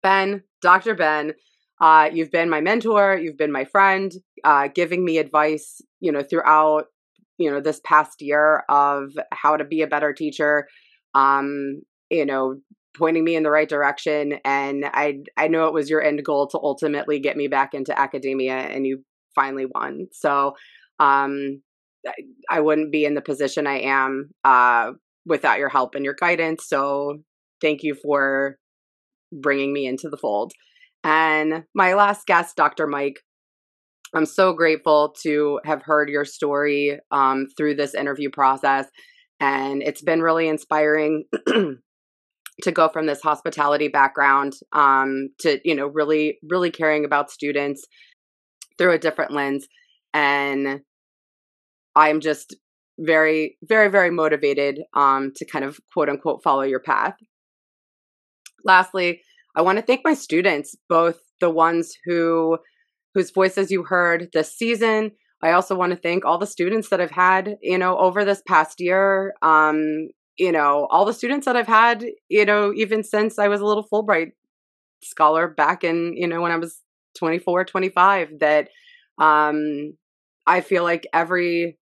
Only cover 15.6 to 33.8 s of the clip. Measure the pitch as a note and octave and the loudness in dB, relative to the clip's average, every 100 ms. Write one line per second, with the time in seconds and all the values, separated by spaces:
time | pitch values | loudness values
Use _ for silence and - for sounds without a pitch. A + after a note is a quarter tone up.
15.6 | D#3+ D#3 C#3+ D#3 D3 D3 C#3+ C#3+ C#3+ D#3+ | 0 -2 -2 0 0 -2 -4 -2 -2 -2
16.6 | D3+ C#3 D#3 D3 D3 D3 C#3+ - C#3+ C3+ | -4 -2 -4 -4 -4 -4 -2 -4 -2 -2
17.6 | C3+ - C3+ C#3+ C3+ C#3 C3+ C3+ C3 C3 | -2 -6 -6 -4 -4 -4 -6 -4 -4 -4
18.6 | C3 - C3+ C3+ _ _ _ - C3+ C3+ | -6 -6 -4 -6 _ _ _ -4 -4 -4
19.6 | C3 A2 C#3+ C#3+ - - D#3 C#3+ C#3 C#3 | -8 -6 -8 -10 -16 -6 -2 0 0 -4
20.6 | - _ _ _ C#3+ C#3 C#3 C#3 C#3 C#3 | -20 _ _ _ 2 4 0 -4 -8 -10
21.6 | _ _ _ _ - - - - - E3+ | _ _ _ _ -14 -14 -18 -18 -4 0
22.6 | D3+ D#3 D#3 D3+ D3 D3 C#3+ C3+ C#3 D#3+ | 0 0 -2 -2 -2 -2 -6 -4 -4 -4
23.6 | D3 C3+ C3+ C3+ C3+ C3+ C#3+ _ C3+ B2+ | -4 -4 0 0 0 -4 -10 _ 2 4
24.6 | B2 A#2+ A2+ - _ _ E3 D3+ D3 G#2+ | 4 2 0 -8 _ _ -4 -2 0 0
25.6 | C#3 C3+ B2+ C#3+ C#3 C#3 F3 E3+ E3 D#3+ | 0 -2 -2 -4 -8 -2 -2 0 -2 -6
26.6 | - C#3+ C#3 C#3 C#3+ D3+ _ _ _ _ | -4 -4 -2 -4 -6 -10 _ _ _ _
27.6 | D#3+ C#3+ D3+ C#3+ D3 C#3+ C#3 C3+ C#3 C3+ | -4 -2 -6 -6 -2 0 2 0 -4 -6
28.6 | _ _ _ _ _ _ _ D#3 C#3+ C#3 | _ _ _ _ _ _ _ -6 -2 -2
29.6 | C#3 C#3+ C3 C3 D#3 C#3+ A#2+ G#2 A2+ - | -2 -4 -4 -6 -10 -8 -4 -4 -6 -12
30.6 | _ _ _ _ D#3+ D#3 D#3 D#3 D#3 D#3+ | _ _ _ _ 0 2 2 2 0 -4
31.6 | D#3+ G3+ F#3 G3 G3+ G3+ - F3 F3+ - | -8 0 2 4 2 0 0 0 0 -2
32.6 | D3 - D#3 C#3+ C#3+ C#3 _ _ _ _ | -2 0 -4 -4 -6 -8 _ _ _ _
33.6 | _ _ | _ _